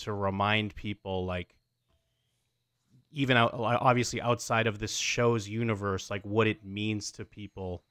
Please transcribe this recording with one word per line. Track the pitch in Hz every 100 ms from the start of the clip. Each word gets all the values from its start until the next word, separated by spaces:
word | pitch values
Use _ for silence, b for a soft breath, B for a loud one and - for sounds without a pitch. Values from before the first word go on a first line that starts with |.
| -
to |
remind | 101 98 98 101 107 104 -
people, | 107 101 98 92 92
like, | 90 87 _ _ _ _ _ _ _ _ _ _ _ _ _ _ _ _
even | 151 131 123
out, | 117 -
o-, |
obviously | 110 120 127 123 113 117
outside | 120 120 - 117 113
of | 104
this | 110 -
show's | - - 120 117 101
universe, | 110 117 101 101 95 -
like, | 101
what | 101 107 110
it | 107
means | 98 101 107 104 -
to | - 104
people | - 101 - 92 90 _